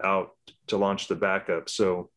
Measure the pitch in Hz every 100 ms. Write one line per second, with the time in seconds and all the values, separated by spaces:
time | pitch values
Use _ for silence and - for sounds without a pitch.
0 | 95 98 90 - - - - 104 98 95
1 | - 85 98 95 - 85 - - 98 90
2 | 87